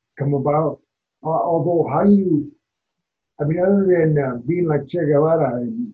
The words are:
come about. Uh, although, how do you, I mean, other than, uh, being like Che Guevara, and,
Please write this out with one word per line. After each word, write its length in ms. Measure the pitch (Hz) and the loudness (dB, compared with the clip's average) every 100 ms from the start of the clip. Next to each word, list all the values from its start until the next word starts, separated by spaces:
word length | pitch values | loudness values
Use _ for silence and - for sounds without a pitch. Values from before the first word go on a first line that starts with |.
| _ - | _ -6
come 140 | 143 | -2
about. 460 | 143 131 147 160 - _ _ _ _ | 0 0 0 -2 -4 _ _ _ _
Uh, 60 | 151 | -6
although, 580 | 165 170 165 156 170 135 | -2 0 0 0 0 0
how 140 | 147 | 2
do 80 | 202 | 4
you, 400 | 202 180 147 - - _ _ _ _ _ _ _ - | 4 4 -2 -2 -12 _ _ _ _ _ _ _ -8
I 60 | 147 | -4
mean, 140 | 170 | 0
other 260 | 185 202 190 | 2 2 2
than, 320 | 175 160 151 | 2 2 0
uh, 200 | 131 120 117 | -2 -6 -4
being 200 | 175 170 | -2 0
like 200 | 147 - | -2 -2
Che 120 | 175 | -4
Guevara, 640 | 151 143 156 165 139 120 | 0 2 2 2 0 -2
and, 320 | 120 113 120 | -6 -6 -10